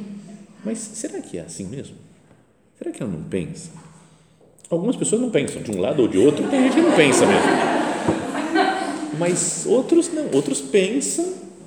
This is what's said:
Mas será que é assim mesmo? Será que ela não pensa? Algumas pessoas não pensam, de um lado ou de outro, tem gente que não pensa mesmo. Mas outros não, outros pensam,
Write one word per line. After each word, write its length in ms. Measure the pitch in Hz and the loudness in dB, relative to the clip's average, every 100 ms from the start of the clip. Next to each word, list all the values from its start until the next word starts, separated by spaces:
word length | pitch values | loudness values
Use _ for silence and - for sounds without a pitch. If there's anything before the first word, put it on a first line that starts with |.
| - - - - - - | -14 -14 -16 -20 -20 -12
Mas 140 | 208 226 | -10 -8
será 420 | - - 311 392 | -10 -12 -10 -10
que 180 | - 87 | -10 -12
é 40 | |
assim 240 | - - 92 | -12 -12 -10
mesmo? 280 | 135 - - - _ _ _ _ _ _ _ | -10 -12 -18 -20 _ _ _ _ _ _ _
Será 140 | 349 | -12
que 100 | - | -8
ela 120 | 117 | -6
não 100 | 80 | -6
pensa? 480 | 82 95 76 - - - - - - _ _ _ _ _ - | -6 -6 -6 -10 -16 -18 -20 -20 -20 _ _ _ _ _ -4
Algumas 280 | 170 202 - | -2 0 -2
pessoas 260 | - 220 | 0 0
não 80 | 247 | 0
pensam, 320 | 151 123 - | 0 -2 -4
de 80 | - | -6
um 80 | 95 | -2
lado 240 | 104 143 | 0 2
ou 60 | 110 | 2
de 100 | 92 | 6
outro, 300 | 135 143 - | 4 4 0
tem 140 | 269 | 2
gente 100 | 254 | 4
que 60 | 311 | 4
não 160 | 330 226 | 4 6
pensa 280 | 143 - 202 | 6 6 6
mesmo. 220 | 202 - - - - - - - - 262 294 311 330 381 - - - - 151 | 4 4 2 2 0 -2 -2 -2 -2 -4 -6 -2 0 2 0 -4 -6 -6 -2
Mas 500 | 175 180 - - - | 0 0 -2 -4 2
outros 460 | 233 254 339 330 | 2 4 4 4
não, 160 | 311 262 | -2 0
outros 280 | 139 - 269 | 0 0 -4
pensam, 720 | - 202 190 262 - - 359 370 - - | 0 2 2 0 -2 -2 -4 -6 -14 -18